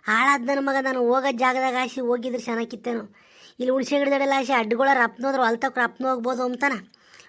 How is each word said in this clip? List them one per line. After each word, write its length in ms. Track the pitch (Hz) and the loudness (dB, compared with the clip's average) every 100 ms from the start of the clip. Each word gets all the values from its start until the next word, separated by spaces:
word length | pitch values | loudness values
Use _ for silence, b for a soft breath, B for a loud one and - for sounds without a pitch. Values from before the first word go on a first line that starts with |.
ಹಾಳಾದ್ 380 | - 220 262 277 | -2 2 2 2
ನನ್ 240 | 240 277 277 | 0 -2 0
ಮಗ, 100 | 269 | 0
ನಾನು 200 | 262 262 | 0 0
ಹೋಗೋ 300 | 240 262 277 | 2 2 0
ಜಾಗದಾಗ 440 | 240 254 254 262 254 | 0 0 2 0 0
ಆಸಿ 200 | 254 262 | -4 -2
ಹೋಗಿದ್ರೆ 420 | 240 247 247 247 | -2 -2 -2 -6
ಚೆನ್ನಾಗಿತ್ತೇನೋ. 580 | 240 233 226 247 240 233 208 B B B B - | -4 -4 -6 -8 -8 -8 -8 B B B B -4
ಇಲ್ಲಿ 120 | 254 | 0
ಹುಣಸೆ 280 | 262 254 285 | 0 0 0
ಗಿಡದಡೆಲ್ಲ 340 | 277 277 277 269 | 2 2 2 0
ಆಸಿ 160 | 254 | 2
ಅಡ್ಡುಗಳ 360 | 262 214 233 269 | 0 0 2 4
ರಪ್ನೋದ್ರು 480 | 262 233 233 269 269 | 4 2 0 -2 2
ಅಲ್ತಕ್ 360 | 233 233 262 262 | 2 2 -2 0
ರಪ್ನ 280 | 233 - 262 | -2 -2 -2
ಹೋಗ್ಬೋದು 360 | 254 233 247 | -2 -2 -2
ಅಂತಾನ. 300 | 254 247 277 233 185 B B B | -4 -2 -2 -2 -8 B B B